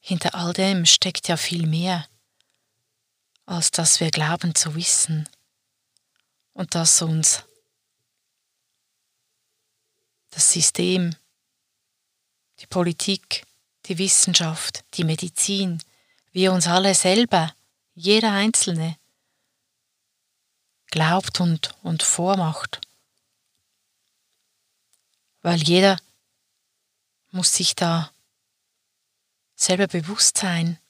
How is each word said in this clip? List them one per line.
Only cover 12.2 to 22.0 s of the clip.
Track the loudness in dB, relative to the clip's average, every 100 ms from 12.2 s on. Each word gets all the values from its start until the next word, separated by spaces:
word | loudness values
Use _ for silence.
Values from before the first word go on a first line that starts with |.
| _ _ _ _
die | -6
Politik, | -2 -2 -2 -4 -4 _ -10 -10 _ _ _ -10
die | -4
Wissenschaft, | 2 2 4 2 0 -6 -8 -10 _
die | -4
Medizin, | -2 -2 -6 -4 -4 -2 -4 -6 -10 _ _ _ _
wir | 0 2
uns | 2 2
alle | 2 4
selber, | 2 4 4 4 2 0 -6 _ _ _ -6
jeder | 2 4 4
Einzelne, | 2 0 0 -2 -2 -4 -8 _ _ _ _ _ _ _ _ _ _ _ _ _ _ _ _ _ _ _
glaubt | 0 2 2 -2 -2
und, | 0 0 -4 -10
und | -6 -2